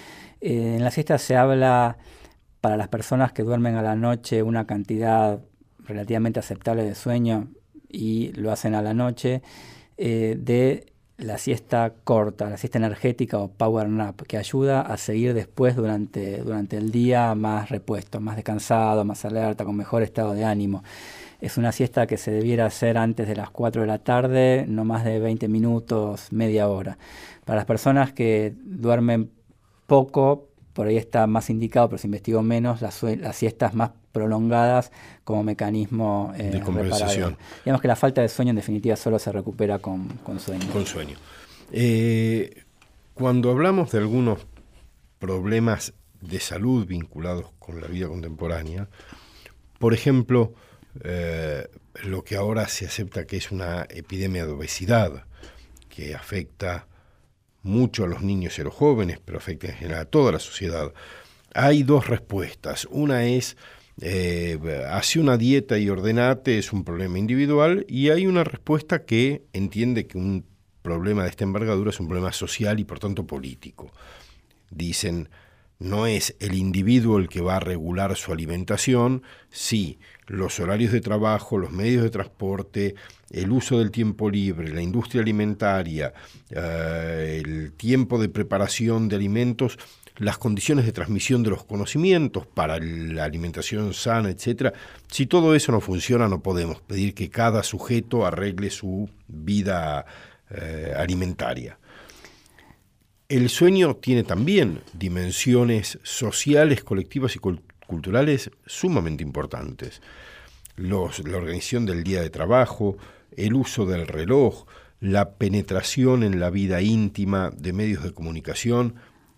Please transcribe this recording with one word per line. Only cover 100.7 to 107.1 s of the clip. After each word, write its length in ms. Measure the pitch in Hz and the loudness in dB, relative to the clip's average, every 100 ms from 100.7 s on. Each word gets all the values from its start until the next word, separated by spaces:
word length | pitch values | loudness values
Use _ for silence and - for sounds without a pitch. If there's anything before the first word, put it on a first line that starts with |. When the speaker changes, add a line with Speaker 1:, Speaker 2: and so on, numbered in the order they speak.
| 80 80 69 | -8 -6 -4
Speaker 2:
alimentaria. 800 | 85 90 90 - 60 64 60 - _ - - - - - _ _ - - _ _ _ _ - | -2 -2 -2 -4 -6 -6 -10 -16 _ -20 -20 -20 -20 -20 _ _ -20 -20 _ _ _ _ -2
El 200 | 135 123 | 2 2
sueño 480 | - 175 190 170 120 | 6 6 8 6 2
tiene 260 | - 123 | 2 2
también 580 | 101 92 139 202 120 78 - | 4 2 4 4 4 0 -10
dimensiones 1080 | 85 92 87 90 - - 123 120 110 98 - | -6 -4 -2 -2 0 4 6 6 2 -2 -8
sociales, 800 | - - 110 - - 147 156 127 | -10 -6 -4 -2 4 6 6 4
colectivas 500 | - 98 90 | 0 -2 -2